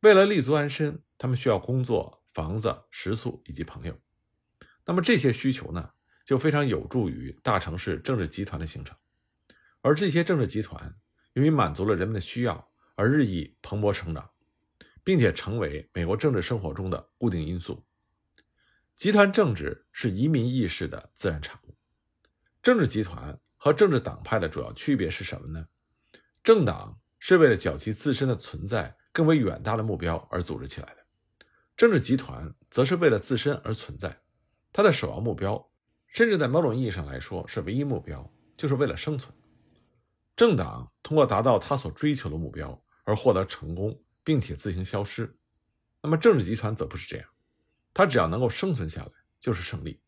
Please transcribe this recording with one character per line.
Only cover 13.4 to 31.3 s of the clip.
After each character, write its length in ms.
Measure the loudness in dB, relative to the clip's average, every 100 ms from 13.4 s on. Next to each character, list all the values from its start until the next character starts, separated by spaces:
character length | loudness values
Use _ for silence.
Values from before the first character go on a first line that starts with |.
| -6 _
蓬 200 | -8 0
勃 120 | 0
成 220 | 0 -4
长， 160 | -8 -10 _ _ _ _ _ -20 _
并 160 | 0 4
且 140 | 4
成 260 | 2 -6 -4
为 300 | -4 -6 -10
美 140 | -4 -2
国 100 | 0
政 160 | 2
治 100 | 0
生 180 | -2 -4
活 120 | -4
中 160 | -6 -6
的 200 | -6 -8 _
固 120 | -2
定 160 | 0
因 140 | -4 -6
素。 260 | -8 -12 _ _ _ _ _ _ _ _ _ _ _
集 160 | _ 2
团 220 | 6 6
政 220 | 6 2
治 320 | 2 -4 -8 _
是 200 | -6 -4
移 180 | 0 2
民 180 | 2 0
意 220 | 0 -2
识 180 | -4 -6
的 240 | -8 -16
自 140 | -4 -4
然 120 | -4
产 180 | -8 -16
物。 100 | -20 -20 _ _ _ _ _ _ _ _
政 160 | 4 4
治 80 | 4
集 160 | 0
团 360 | -4 -8 -12 -14 _ _
和 160 | 2
政 180 | 4 4
治 80 | 4
党 240 | -2 -12
派 160 | -4 -2
的 100 | -2
主 120 | -6
要 120 | -10
区 220 | -8 -2 -2
别 120 | -2
是 140 | -4
什 160 | -10 -10
么 80 | -10
呢？ 180 | -12 -12 _ _ _ _ -20 _ _
政 220 | 4 6
党 360 | 6 -2 -10 -18 _ _
是 180 | 4 8
为 120 | 8
了 80 | 6
较 200 | 0 -4
其 160 | -6
自 220 | -4 -2
身 120 | -2 0
的 100 | -4
存 300 | -6 -12 -6
在 300 | -6 -6 -12 _
更 140 | 0 4
为 100 | 4
远 240 | 2 -2
大 140 | -4 -2
的 60 |
目 140 | -2 -2
标 200 | -2 -4 -4
而 120 | -6
组 160 | -6 -8
织 80 | -10
起 140 | -12
来 60 | -16
的， 120 | -20 _ _ _